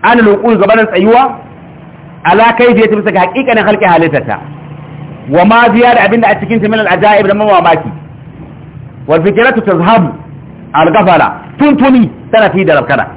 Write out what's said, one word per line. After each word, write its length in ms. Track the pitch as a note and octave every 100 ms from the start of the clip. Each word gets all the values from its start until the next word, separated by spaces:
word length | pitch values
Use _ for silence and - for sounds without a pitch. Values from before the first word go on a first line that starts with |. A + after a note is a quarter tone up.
An 160 | G3+ A#3+
al-wuqu' 380 | A3 G3+ A#3 G#3+
gabanin 260 | G3 A3+ A3
tsayuwa, 360 | F3+ G3+ A#3+ C4 - - - - - - - - -
ala 300 | E3 F#3+ A3+
kayfiyati 420 | - A#3+ A3 A3 G#3
bisa 160 | G#3
ga 80 | G3
haƙiƙanin 440 | G#3+ B3+ C4 A3 G3+
halƙi 200 | G#3 F#3+
halittata. 520 | E3+ E3 C#3 - G2+ - - - - - - - - -
Wa 160 | D3+ F#3+
ma 240 | A#3 A#3+
ziyada 280 | G#3+ A#3+ A#3+ G3+
abinda 220 | A3+ A3
a 60 | G#3
cikin 220 | G3+ A3+
ta 80 | G#3
min 100 | A3
al-ajaib 480 | G3+ F3 G#3 G#3 G3
da 60 |
mamaki. 580 | G3+ G#3+ F#3+ E3+ D#3+ - - - - - - - - - - - - -
Wal 140 | D#3+
fikratu 380 | F3 G#3 A#3+ A3+
tazhabu 520 | - F3 F3 A3+ D#3+ - - - - - -
al-ghafala, 540 | C#3+ D#3+ D#3 F3+ E3 A#2+ - - -
tuntuni 520 | D4 C#4+ C4+ C4 F#3 - -
tana 180 | A3 G3+
fi 120 | E3+ E3
da 100 | D3
rafkana. 260 | A#2+ C3+ F#2+